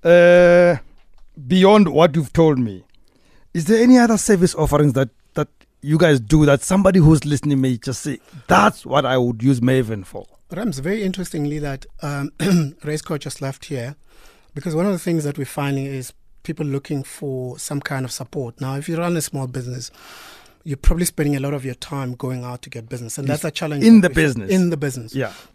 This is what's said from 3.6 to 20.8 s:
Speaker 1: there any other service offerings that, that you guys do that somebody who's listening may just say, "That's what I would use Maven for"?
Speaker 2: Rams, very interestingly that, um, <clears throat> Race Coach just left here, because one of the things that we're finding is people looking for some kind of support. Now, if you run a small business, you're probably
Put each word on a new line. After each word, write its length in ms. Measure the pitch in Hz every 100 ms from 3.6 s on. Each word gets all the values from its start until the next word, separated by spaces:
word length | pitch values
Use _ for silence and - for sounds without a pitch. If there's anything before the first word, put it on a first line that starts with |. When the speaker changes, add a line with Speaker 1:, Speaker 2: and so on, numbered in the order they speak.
| 156
Speaker 1:
there 160 | 220
any 160 | 240 254
other 200 | 233 220
service 380 | - 196 175 -
offerings 380 | 147 147 147
that, 160 | 127 135 _ _
that 140 | - 147 _ _ _
you 160 | 143 156
guys 220 | 165 139
do 260 | 107 156 147
that 160 | 139
somebody 360 | - 190 190 190
who's 260 | 151 156 147
listening 340 | 143 147 139
may 160 | 131 123
just 240 | - 123
say, 180 | 151 127 _ 160 -
"That's 380 | 180 208 - 123
what 200 | 135 131
I 120 | 127
would 240 | 123 113
use 160 | 127 127
Maven 460 | 120 131 113 107 90
for"? 200 | - 95 _ _ 175
Speaker 2:
Rams, 240 | 226 135
very 240 | 147 214
interestingly 560 | 190 185 175 160 143 151
that, 260 | 147 135 - -
um, 300 | 147 143 139 _
<clears throat> 360 | 185 180 147 -
Race 180 | 147 151
Coach 200 | - 151
just 180 | 143 -
left 240 | 135 - -
here, 300 | 135 120 147 _ - - _ _
because 220 | 143 175 156
one 100 | 196
of 60 |
the 80 | 180
things 240 | - 165
that 140 | 147 143
we're 80 | 135
finding 400 | - 143 139 139
is 280 | 135 123 _ _ -
people 220 | - 156 151
looking 380 | 139 - 147
for 540 | 131 - 143 131 127 -
some 200 | - 147
kind 240 | - 135
of 80 | 127
support. 480 | - 120 151 120 -
Now, 160 | 131 139
if 140 | 147
you 80 | 165
run 180 | 175 170
a 60 |
small 260 | 143 143 131
business, 440 | 127 123 123 120 _ - - - - _ _
you're 120 | 160
probably 280 | 139